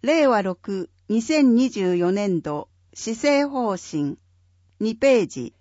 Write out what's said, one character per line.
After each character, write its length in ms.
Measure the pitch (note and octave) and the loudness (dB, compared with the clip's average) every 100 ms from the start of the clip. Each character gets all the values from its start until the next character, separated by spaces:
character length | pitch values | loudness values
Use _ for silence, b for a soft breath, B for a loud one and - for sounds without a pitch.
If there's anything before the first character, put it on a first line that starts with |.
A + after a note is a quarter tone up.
令 240 | A#3+ D#4+ C#4+ | 2 2 4
和 160 | A3+ | 2
六、 480 | F#3+ F3+ - G3 F3+ _ _ | 0 -6 -6 -8 -8 _ _
二 140 | A3 | -2
千 320 | A3+ D#4 C4+ | 0 2 4
二 160 | A#3 C4 | 4 2
十 260 | A3 F#3 F3 | 0 -2 0
四 160 | F3 | 0
年 280 | G3 G3+ F3 | 0 0 -2
度 260 | D3+ D3 - _ _ | -4 -10 -10 _ _
施 200 | - - | -14 -10
政 360 | A3+ D4 C#4+ C#4+ | -4 0 2 0
方 280 | C4+ A#3 F#3 | -2 -4 -4
針 420 | - D#3 D3 D#3 _ _ _ _ _ _ | -6 -4 -4 -6 _ _ _ _ _ _
二 160 | A3 A3 | -4 0
ペ 260 | C4+ B3+ | 2 2
ー 40 | F3 | 2
ジ。 280 | - A#2+ _ | -6 -12 _